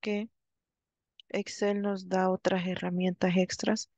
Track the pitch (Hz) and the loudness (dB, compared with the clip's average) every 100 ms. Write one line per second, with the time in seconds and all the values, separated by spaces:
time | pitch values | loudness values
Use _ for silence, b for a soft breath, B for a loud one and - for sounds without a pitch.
0 | 214 208 226 _ _ _ _ _ _ _ | -4 -4 -4 _ _ _ _ _ _ _
1 | _ - - 196 - - 202 202 202 190 | _ -20 -8 -6 -6 -2 0 2 0 -4
2 | 185 190 185 185 - 190 180 180 180 180 | -2 0 2 2 2 0 0 -4 -2 0
3 | 185 180 185 185 185 - 214 220 - | 0 2 2 4 2 0 0 0 -2